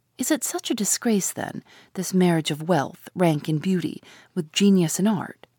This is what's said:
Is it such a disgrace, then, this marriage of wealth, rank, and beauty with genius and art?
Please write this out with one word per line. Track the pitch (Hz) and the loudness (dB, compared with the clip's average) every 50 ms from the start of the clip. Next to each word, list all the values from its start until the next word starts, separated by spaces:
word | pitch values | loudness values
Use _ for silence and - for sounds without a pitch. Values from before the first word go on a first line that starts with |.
| _ _ _ - | _ _ _ -6
Is | 254 - | -2 -2
it | 311 277 - | -2 -2 -2
such | - - 349 - - | -4 -6 -6 -6 -4
a | 294 | -4
disgrace, | 226 202 - - - - 240 220 196 - - - | -2 -2 -2 -2 -2 0 0 0 0 0 -2 -6
then, | - - - - - - _ - - - _ - | -8 -8 -8 -8 -10 -14 _ -20 -20 -20 _ -10
this | - 180 - - | -8 -6 0 2
marriage | 185 185 175 170 160 151 - | 4 4 4 4 2 0 -2
of | 151 143 156 165 | -4 -4 -2 0
wealth, | 180 151 135 - - - - - - | 0 0 0 -2 -6 -14 -20 -10 -2
rank, | - 185 170 156 147 - - | 0 2 2 2 0 0 -2
and | 156 151 | -2 -2
beauty | 143 185 190 180 165 - - - - - - - - _ - | 0 0 0 0 -2 -4 -8 -10 -16 -20 -20 -20 -20 _ -8
with | 185 165 151 - | -8 -8 -4 0
genius | - 196 202 196 185 170 156 - - | 2 4 6 6 6 4 2 0 0
and | 185 214 | 0 2
art? | 220 160 - - - _ - - _ | 0 0 -4 -6 -12 _ -20 -20 _